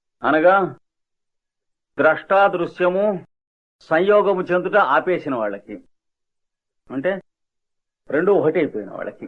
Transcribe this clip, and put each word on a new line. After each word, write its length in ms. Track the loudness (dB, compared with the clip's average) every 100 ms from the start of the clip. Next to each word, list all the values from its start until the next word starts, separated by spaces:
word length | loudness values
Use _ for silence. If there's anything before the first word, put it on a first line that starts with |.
| _ _
అనగా 320 | -2 2 4 4 0 -8 _ _ _ _ _ _ _ _ _ _ _ 0
ద్రష్టాదృశ్యము 1080 | 0 0 0 2 2 2 -6 -2 -2 0 0 -2 -8 _ _ _ _ _ -4
సంయోగము 520 | 0 2 2 2 -2
చెందుట 340 | -2 -2 0 0 2
ఆపేసిన 460 | 2 0 -2 -4 -4
వాళ్ళకి, 400 | -4 -6 -12 -18 -18 _ _ _ _ _ _ _ _ _ -14
అంటే 220 | -6 -4 -6 -8 _ _ _ _ _ _ _ -6
రెండు 220 | -2 2
ఒకటైపోయిన 580 | 2 2 0 -2 -4 -10
వాళ్ళకి. 360 | -10 -12 -12